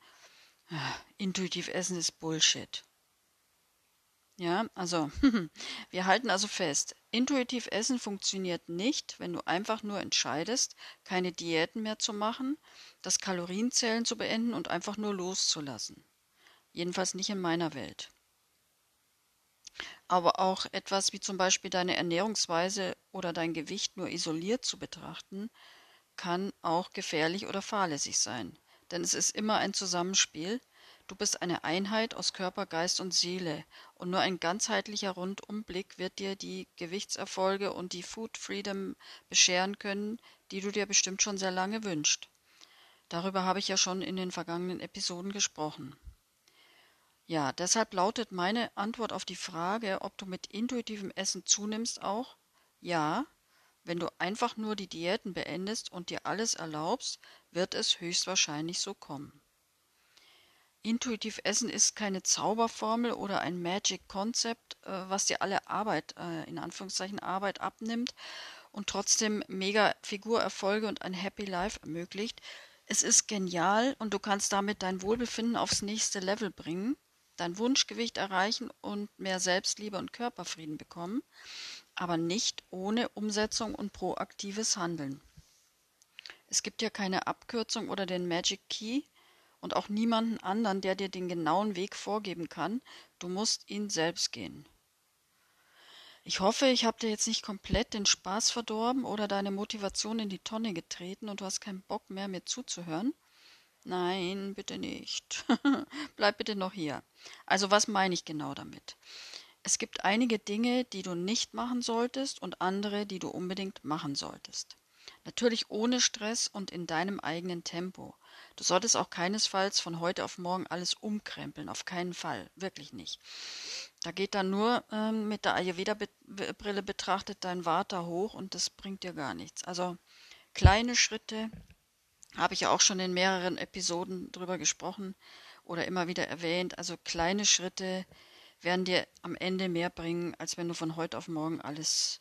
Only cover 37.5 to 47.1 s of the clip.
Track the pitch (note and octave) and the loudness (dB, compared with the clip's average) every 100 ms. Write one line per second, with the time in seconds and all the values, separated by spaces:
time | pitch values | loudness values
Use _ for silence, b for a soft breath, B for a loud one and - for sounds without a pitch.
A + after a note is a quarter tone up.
37.5 | G3 G3+ - F3+ F3 F3 - A3+ - - | 2 0 -2 -6 -8 -8 -8 -8 -10 -6
38.5 | G3 G3+ G3 F#3+ - B B B - - | -6 -4 -4 -4 -8 B B B 6 6
39.5 | F3+ F#3+ G3+ G#3 G3+ G#3 A#3 B B _ | 6 2 -2 -4 -2 -4 -6 B B _
40.5 | F#3+ G3 G#3 G3+ G3 F#3 F#3+ G#3+ G3 F#3+ | -4 -2 0 4 4 2 0 0 2 0
41.5 | F#3 F#3+ A3 G#3 D#3 D3 - - _ B | 0 0 -2 -2 2 2 2 -2 _ B
42.5 | B B B B B B E3+ F#3+ F#3+ F#3 | B B B B B B -4 0 2 4
43.5 | F#3+ G3+ F#3+ F#3 F#3+ - F#3+ F#3 F3 E3+ | 2 2 2 2 0 -2 -2 -2 -4 -4
44.5 | E3+ F3+ F3+ E3+ G3+ - F3 G3 G3+ - | -2 -2 -4 -8 -4 -4 -4 -4 -2 -2
45.5 | - D3+ - C3 - - - _ _ b | 0 -4 -4 -12 -14 -18 -20 _ _ b
46.5 | b b b b b b | b b b b b b